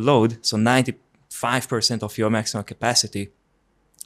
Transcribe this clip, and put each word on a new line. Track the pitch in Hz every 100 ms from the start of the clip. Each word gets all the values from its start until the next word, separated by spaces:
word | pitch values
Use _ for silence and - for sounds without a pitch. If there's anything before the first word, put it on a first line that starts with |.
load, | 117 135 113 113
so | - 107
ninety-five | 113 131 123 - _ _ - - 120 127 -
percent | 120 - 117
of | 104 -
your | 107
maximal | 110 107 107 98
capacity. | - 117 120 107 101 101 _ _ _ _ _ _ -